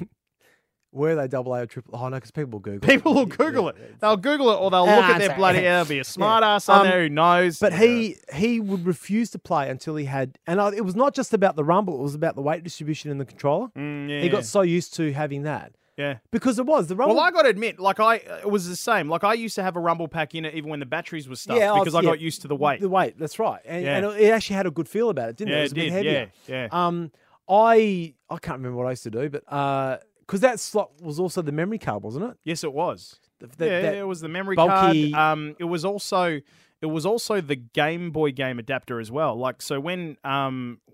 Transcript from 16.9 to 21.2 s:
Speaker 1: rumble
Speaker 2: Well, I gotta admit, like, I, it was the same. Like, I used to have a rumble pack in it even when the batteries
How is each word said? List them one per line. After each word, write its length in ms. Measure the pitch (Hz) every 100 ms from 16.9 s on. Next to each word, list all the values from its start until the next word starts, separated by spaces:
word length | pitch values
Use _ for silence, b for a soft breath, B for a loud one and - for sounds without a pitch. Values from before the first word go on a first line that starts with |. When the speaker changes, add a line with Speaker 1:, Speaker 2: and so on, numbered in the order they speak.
| 185
Speaker 1:
rumble 200 | 285 247
Speaker 2:
Well, 80 |
I 60 | 349
gotta 180 | 339 277
admit, 280 | 196 226 180
like, 220 | 190 190
I, 160 | 220 226
it 340 | - 165 202
was 160 | 202 175
the 80 | 180
same. 320 | - 214 147
Like, 140 | 165
I 100 | 202
used 200 | 233 226 208
to 60 |
have 140 | 185 175
a 40 |
rumble 280 | 170 165 165
pack 260 | 165 151
in 100 | 165 160
it 80 |
even 160 | 160 151
when 100 | 147
the 60 | 131
batteries 420 | 156 - 165